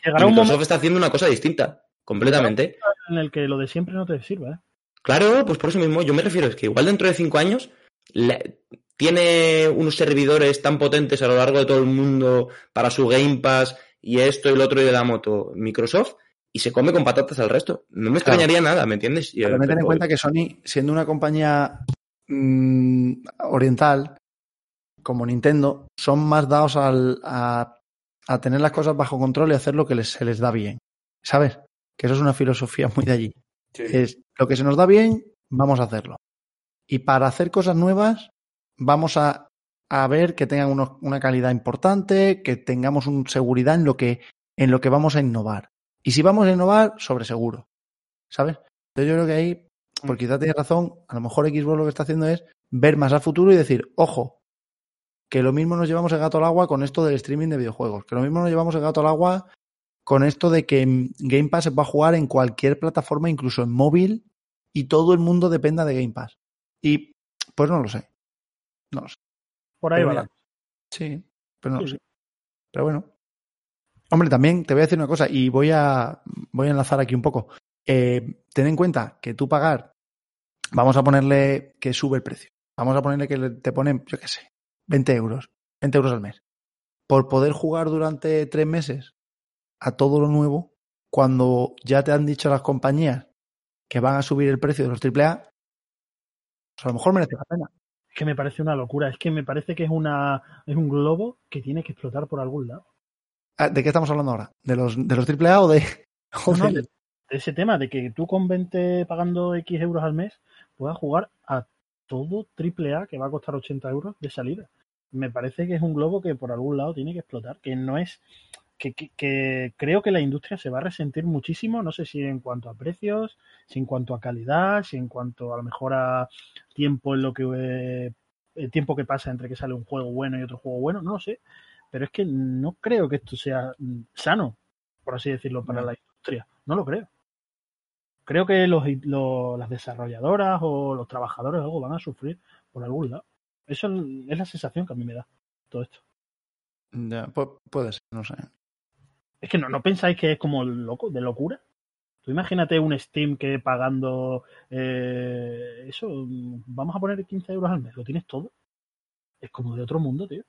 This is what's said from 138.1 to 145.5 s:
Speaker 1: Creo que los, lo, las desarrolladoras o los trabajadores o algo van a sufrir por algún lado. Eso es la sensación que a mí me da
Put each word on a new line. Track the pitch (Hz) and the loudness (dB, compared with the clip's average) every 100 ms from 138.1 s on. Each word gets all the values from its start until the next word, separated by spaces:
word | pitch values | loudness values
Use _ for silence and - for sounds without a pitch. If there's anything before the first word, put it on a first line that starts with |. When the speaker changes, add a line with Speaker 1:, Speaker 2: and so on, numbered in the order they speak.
| _ - | _ -4
Speaker 1:
Creo | 147 185 | -2 2
que | 190 180 | 2 4
los, | 165 143 135 | 2 0 -6
lo, | 143 139 131 127 123 123 | -6 -4 -4 -4 -6 -8
las | 117 | -10
desarrolladoras | 123 - 120 120 113 135 202 196 185 | -12 -12 -12 -12 -6 -2 0 0 -2
o | 160 139 139 135 | -2 -4 -6 -8
los | 120 | -10
trabajadores | 127 120 - 123 165 | -10 -10 -8 -6 -6
o | |
algo | 147 165 | -6 -8
van | 127 | -8
a | 165 | -10
sufrir | 165 131 139 175 _ _ _ | -12 -12 -12 -14 _ _ _
por | 127 | -14
algún | 120 135 139 | -10 -8 -8
lado. | 135 _ _ _ _ _ | -10 _ _ _ _ _
Eso | 143 208 | -8 -6
es | 190 147 135 131 156 | -6 -8 -12 -10 -8
la | 185 | -8
sensación | 165 131 - 180 | -10 -10 -8 -8
que | |
a | 120 | -10
mí | 120 | -10
me | |
da | 117 - _ _ | -12 -18 _ _